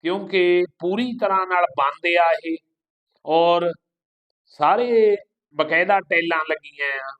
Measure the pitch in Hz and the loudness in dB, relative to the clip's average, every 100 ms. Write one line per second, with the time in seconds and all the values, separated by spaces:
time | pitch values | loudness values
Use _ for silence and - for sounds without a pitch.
0 | 160 196 185 190 175 180 180 _ 175 208 | -4 -6 -2 0 2 2 0 _ -4 -2
1 | 254 240 202 190 185 180 175 - 139 - | -4 -4 0 0 0 -2 -2 -2 -2 -2
2 | 175 170 170 165 165 165 _ _ _ _ | 0 2 2 0 -4 -10 _ _ _ _
3 | _ _ 147 165 170 170 175 165 _ _ | _ _ -2 2 4 2 0 -6 _ _
4 | _ _ _ _ _ - 147 208 240 226 | _ _ _ _ _ -2 0 2 2 2
5 | 214 202 - _ _ 147 151 165 185 196 | 4 0 -6 _ _ -4 0 0 2 0
6 | 156 170 170 165 156 156 - 147 143 135 | 0 -2 0 -4 -2 -6 -8 -8 -6 -6
7 | 135 | -10